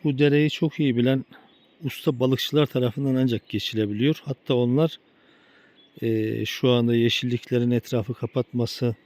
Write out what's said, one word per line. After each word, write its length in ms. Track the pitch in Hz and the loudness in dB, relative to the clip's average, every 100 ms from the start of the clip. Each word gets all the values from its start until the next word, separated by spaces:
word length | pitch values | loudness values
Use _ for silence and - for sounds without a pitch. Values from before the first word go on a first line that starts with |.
bu 140 | 156 135 | -2 2
dereyi 320 | 147 147 151 | 4 4 2
çok 300 | - 160 - | 0 -4 0
iyi 180 | 147 120 | 0 2
bilen 280 | 123 131 - - - _ _ _ | 2 2 -4 -18 -20 _ _ _
usta 360 | 143 - - 127 | -10 -4 -4 0
balıkçılar 460 | 131 131 - 143 147 | 0 0 0 0 0
tarafından 500 | 131 123 123 139 131 | 0 -2 -2 -2 0
ancak 340 | 131 113 _ | 0 0 _
geçilebiliyor. 720 | 107 - 110 107 104 135 156 - | -6 -4 -2 -2 0 0 0 -6
Hatta 300 | 135 - 127 | -10 -2 0
onlar, 440 | 120 131 160 - _ _ _ _ _ _ _ _ _ - | 2 2 0 -2 _ _ _ _ _ _ _ _ _ -8
e, 440 | 117 110 107 110 107 | -4 -2 -2 -4 -6
şu 240 | - 131 | -2 2
anda 260 | 123 117 117 | 2 4 2
yeşilliklerin 760 | 117 - 123 120 - 123 123 | 2 0 -2 -4 -2 -2 2
etrafı 420 | 120 - 123 104 | 0 -2 -4 -4
kapatması 840 | 120 120 - 120 120 117 - 123 110 | -8 -4 -4 -4 -4 -4 -2 -4 -4